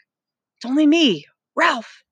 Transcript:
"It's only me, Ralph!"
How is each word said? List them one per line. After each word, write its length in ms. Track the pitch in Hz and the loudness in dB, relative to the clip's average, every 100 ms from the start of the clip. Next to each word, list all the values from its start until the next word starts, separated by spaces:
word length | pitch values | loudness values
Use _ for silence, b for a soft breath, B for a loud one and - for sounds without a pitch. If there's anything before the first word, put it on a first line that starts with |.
| _ _ _ _ _ - | _ _ _ _ _ -18
"It's 80 | 233 | -6
only 220 | 269 302 | 0 2
me, 380 | 330 302 160 - _ _ - | 4 2 -2 -8 _ _ -4
Ralph!" 480 | 330 269 - - _ | -2 -2 -8 -20 _